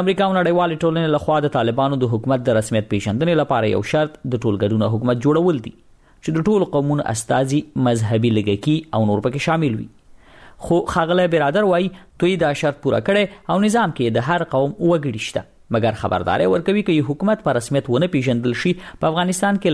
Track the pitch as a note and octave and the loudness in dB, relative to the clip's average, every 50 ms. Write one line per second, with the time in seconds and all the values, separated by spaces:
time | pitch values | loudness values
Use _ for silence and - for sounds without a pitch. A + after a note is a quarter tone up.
0 | F3+ F#3+ F#3+ F3+ G3 F#3+ F#3+ F#3 F3+ E3+ F3 F3 F3 E3+ D#3+ D3+ E3+ E3 D#3+ E3 | 2 0 0 0 0 2 2 2 2 2 2 2 2 0 0 0 0 0 0 0
1 | E3 D#3 D3+ D3 - - D#3 D3+ D3 D3 - C3 A#2 A#2+ A#2 C3+ C3+ C#3 C#3+ C3 | 0 0 0 0 0 0 0 0 0 0 0 0 0 0 0 0 0 0 0 0
2 | B2 A#2 A#2 G#2+ A2 B2+ C3 B2+ B2 B2+ A#2 A2 A2 - A#2 A2 G#2 - G#2+ G2+ | 0 0 0 -2 0 0 -2 0 0 2 2 2 0 0 -2 -2 -2 -2 -2 -2
3 | - A2 G2+ A#2+ D#3+ E3+ E3+ D3+ C#3+ - C3+ A#2 A2 G#2+ G2+ G2 A2+ - - D3+ | -2 -2 -2 0 0 2 2 0 0 0 0 0 2 2 0 0 0 0 0 0
4 | D#3 D3+ - - - C3+ B2 A#2 A#2 A2+ G2+ F#2+ G#2+ G#2 A2+ A2 G#2+ - A2 A2+ | 0 0 -4 -8 -6 -6 -4 -2 0 -2 0 0 0 0 2 2 2 0 0 0
5 | B2 B2 B2 A#2+ A2+ C#3+ D3+ D#3+ F3 F#3 D#3+ A#2+ A2 - - - _ - - _ | 0 0 0 0 2 2 2 4 2 2 0 0 -4 -10 -16 -18 _ -20 -20 _
6 | _ _ _ _ - - D#3 D#3+ D#3+ G#3 G#3+ G3+ F3+ - - C#3+ C#3 C#3+ D3 D3 | _ _ _ _ -6 -4 -2 0 0 2 2 2 0 0 0 0 0 0 0 0
7 | - - A2 A2 - - B2 B2+ C3+ C3 C#3 D3+ - - - C#3 B2+ B2 A#2+ A2+ | -2 -2 -4 -6 -4 -2 0 0 0 0 0 -2 -2 -2 -4 -2 0 2 2 0
8 | A2+ G#2 A#2 A2+ A2+ A#2+ A2 G#2+ G2+ G#2 G2+ G2 - D3+ D#3 D#3 D3+ - - A2 | 0 0 0 0 2 2 0 0 0 0 -2 -2 0 0 0 -2 -2 -4 -2 0
9 | A2 G#2 G#2 G#2 G#2 B2+ B2 C#3+ - E3+ D#3+ E3 D#3+ C#3 A2 A2 A2+ - - - | 0 2 0 0 0 -2 -4 -2 -2 -2 0 0 0 0 -2 -4 -6 -10 -14 -20
10 | _ - - - - - - - - - - - - - E3+ F3 - - - F3+ | _ -20 -20 -20 -20 -20 -20 -20 -20 -20 -20 -16 -4 0 0 0 0 0 0 -2
11 | E3 D#3+ F3 F3+ F3+ F3 E3 D#3+ C#3+ C#3 D3 G#3 G#3+ F#3+ F3 F3 F#3+ F#3+ - - | 0 2 2 2 2 2 2 2 2 2 2 2 2 2 2 2 0 -2 -6 -10
12 | - - - - F3 F3 F#3+ E3+ E3+ D3 C#3+ - - D3 C3+ - - C3+ A2+ A2 | -16 -20 -6 -2 0 0 2 2 0 0 0 0 -2 -2 -2 -2 -2 0 0 0
13 | G#2+ - G3 G#3 G3+ - - - - - E3 F#3+ G#3 G#3+ G#3 A#3 A3 E3+ D3 - | 0 0 2 2 0 0 -4 -10 -6 -2 0 0 2 2 2 2 0 0 0 -2
14 | B2+ A#2 A2 A#2 A#2+ C#3+ F3 F3 E3 - - C3+ C3+ C#3 C#3+ - F3 E3+ F3 E3 | -2 0 0 0 0 0 0 -2 -2 -2 0 0 0 0 -2 -2 0 0 2 2
15 | C#3+ C#3 A2 A2 - - - - - - - _ - - A2+ A2+ A2 A2+ G#2+ - | 0 -4 -6 -6 -8 -8 -8 -8 -8 -8 -16 _ -8 -4 -2 0 0 0 0 -2
16 | - G2 F#2 F2+ F2+ F2 F2+ B2 E3 F#3+ F#3+ F3 E3 - G3 G#3 G#3 G3 E3 D3+ | -2 -2 -2 0 0 0 0 2 2 2 2 0 0 0 0 0 0 2 0 0
17 | C3 B2+ C#3+ - F#3+ G#3 A3 G#3 - D3+ B2+ A#2+ A2+ - C#3 C#3 - - A#2+ B2+ | 0 -2 -4 -2 0 0 0 0 0 -2 -2 0 -2 0 -2 -2 0 0 0 0
18 | F3 F3+ F3+ C3+ A#2+ C3 A#2+ A#2+ A#2+ B2 A#2+ - - F3 F3 F3+ - - - - | 0 0 0 0 0 0 0 0 0 -2 -4 -2 -2 -2 -2 -2 -6 -12 -8 -4
19 | - D#3+ D#3+ E3+ F3 F#3 F#3 - - G3+ G3+ F#3+ - F3 | -2 -2 0 0 -2 -2 -2 -2 0 0 0 0 0 0